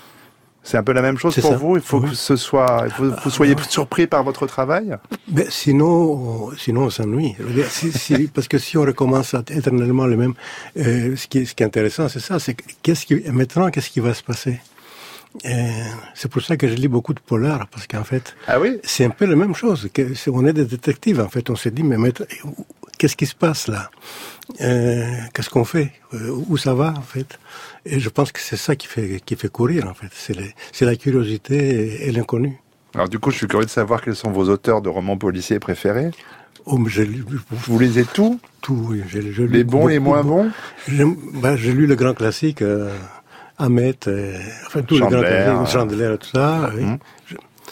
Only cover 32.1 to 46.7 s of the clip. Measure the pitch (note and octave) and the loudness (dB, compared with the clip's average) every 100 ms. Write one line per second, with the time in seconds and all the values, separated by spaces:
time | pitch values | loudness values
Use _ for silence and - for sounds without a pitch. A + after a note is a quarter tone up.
32.1 | A#2 A2+ A#2 C#3 C3 _ _ _ - F#2 | -2 -2 -2 -2 -4 _ _ _ -4 -2
33.1 | A2 C#3 - G2+ G#2 A2 - G#2 A#2 - | -2 -2 -2 0 0 0 0 0 0 -2
34.1 | G#2 A2 G2 F#2+ G2 - A2 G2 F2+ F#2 | -6 -2 0 2 2 2 2 0 -2 -2
35.1 | F#2+ G2+ F#2 - G#2 - A2 G2 A2 E3 | -2 -2 -2 -2 -2 -2 -2 -2 0 -2
36.1 | - - - - - - C3 A2 G2 G#2 | -6 -16 -20 -20 -20 -2 0 2 0 -2
37.1 | A#2 A2 C3+ - A#2 A#2 A#2 B2 A#2 B2 | -4 -8 -10 -8 -8 0 4 4 4 2
38.1 | - G#3+ A#3+ - _ - B2+ A2+ G#2+ F#2 | 2 2 2 -6 _ -4 -2 -2 -4 -4
39.1 | G2+ G#2 G2+ A#2+ A#2+ A#2+ C3 D#3+ D3+ C3+ | -6 -4 0 4 4 6 6 6 4 4
40.1 | C#3+ C#3+ E3+ A3 G#3+ - - - C#3 D3 | 4 4 2 2 -2 -12 -12 -2 2 4
41.1 | F3 B2+ C#3 B2+ C#3 A2+ B2+ D3+ C3 B2+ | 2 -6 -2 0 2 2 4 4 6 4
42.1 | B2 A2 - D#3 D3 G#2 G#2 G2+ G2 F#2+ | 2 0 0 -2 0 0 0 -2 -8 -12
43.1 | - - - - - C3 A#2+ B2+ C3+ - | -20 -20 -20 -20 -2 2 4 2 0 -4
44.1 | G2 G2 F#2 G2 - - D3+ A#2+ D3+ G2+ | -4 -4 -8 -12 -14 -8 -6 2 4 4
45.1 | B2 F2+ F#2 G2+ G#2 - B2 G#2+ G#2 A#2 | 4 4 4 4 2 2 2 2 0 0
46.1 | G#2+ - C3 C#3+ D#3+ C3 | -2 -2 0 2 2 -2